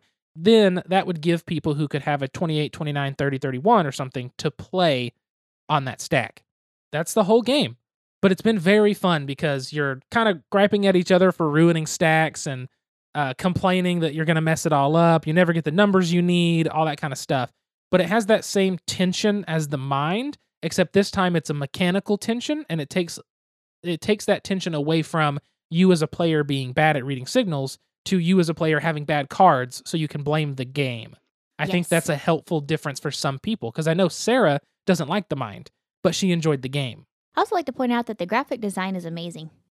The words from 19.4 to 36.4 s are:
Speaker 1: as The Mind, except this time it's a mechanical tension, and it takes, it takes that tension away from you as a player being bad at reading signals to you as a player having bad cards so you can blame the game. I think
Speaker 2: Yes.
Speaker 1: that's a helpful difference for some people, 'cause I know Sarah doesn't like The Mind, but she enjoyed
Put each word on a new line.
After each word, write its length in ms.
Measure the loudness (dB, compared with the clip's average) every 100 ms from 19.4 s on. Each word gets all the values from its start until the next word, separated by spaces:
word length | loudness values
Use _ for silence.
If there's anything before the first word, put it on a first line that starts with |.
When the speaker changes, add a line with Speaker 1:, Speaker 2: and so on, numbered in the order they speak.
| -2
Speaker 1:
as 200 | -4 -2
The 100 | -4
Mind, 600 | -2 -2 -2 -2 -6 -10 _ _
except 300 | -4 -2 2
this 180 | 2 0
time 240 | 0 0 0
it's 140 | -2
a 40 |
mechanical 640 | -4 -6 -2 0 0 -2 -2
tension, 480 | -2 -4 -4 -6 -4
and 120 | -6
it 80 | -4
takes, 300 | -4 -4 -8 -18 _ _ _ _ _
it 180 | -6 -4
takes 240 | -2 0 0
that 180 | -2
tension 300 | -2 -4 -4
away 300 | -4 0 0
from 360 | 0 0 0 -2 -10 _ _
you 220 | 2 4
as 100 | 4
a 60 | 0
player 360 | 0 0 0
being 300 | 0 -4 -2
bad 240 | 2 2 2
at 80 | -4
reading 220 | -8 -2
signals 500 | -2 0 -2 -6 -10 _ _ -2
to 140 | 0
you 200 | 4 4
as 100 | 2
a 40 |
player 260 | 0 0 0
having 260 | 0 -2 -2
bad 240 | -2 0
cards 520 | 4 6 6 0 -10 -8
so 100 | -4
you 100 | -4
can 160 | -4
blame 320 | -2 -2 -2 -4
the 100 | -6
game. 500 | -4 -4 -4 -12 -20 _ _ _ -6
I 60 | -2
think 200 | -2 0
Speaker 2:
Yes. 40 |
Speaker 1:
that's 200 | 0 0
a 60 | -2
helpful 460 | -2 -2 -2 -6
difference 380 | -4 -6 -6 -8
for 120 | -8
some 280 | -6 -6 -6
people, 320 | -6 -8 -8
'cause 160 | -4 -2
I 60 |
know 140 | 2 0
Sarah 520 | 0 0 2 4 2 -4 _ 0
doesn't 220 | 0 0
like 220 | -4 -4
The 60 | -6
Mind, 360 | -6 -10 -18 _ _ _
but 140 | -2 0
she 160 | 0
enjoyed 300 | 2